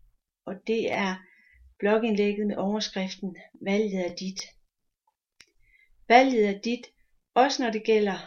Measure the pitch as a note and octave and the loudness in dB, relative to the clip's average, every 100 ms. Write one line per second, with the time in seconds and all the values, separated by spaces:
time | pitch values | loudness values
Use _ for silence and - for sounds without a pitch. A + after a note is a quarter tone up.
0 | _ _ _ _ - F#3+ - A3+ - F#3+ | _ _ _ _ -14 -8 -4 -2 -2 -2
1 | G3 F#3+ - _ _ _ - - G3+ A3 | -2 -4 -10 _ _ _ -20 -4 0 2
2 | A#3 G3+ G#3 G#3 G#3 - G3 G#3+ G#3 G3 | 2 0 0 0 -4 -2 -2 -4 -4 -6
3 | F#3+ - F#3+ - - - G3 G3+ G#3+ F#3+ | -8 -8 -10 -12 -20 -10 -4 -2 0 -2
4 | F3 F3 F#3+ F#3+ - _ _ _ _ _ | -6 -6 -10 -10 -14 _ _ _ _ _
5 | _ _ _ _ _ _ _ _ _ _ | _ _ _ _ _ _ _ _ _ _
6 | - A#3+ C4+ A#3+ G#3 G3 A#3 A#3+ - _ | 6 6 8 4 2 0 -4 -6 -8 _
7 | _ _ _ A#3 C#4 C#4 A#3+ G#3+ A3 G#3+ | _ _ _ 2 2 2 -2 -2 0 2
8 | G3+ F3+ | 0 -4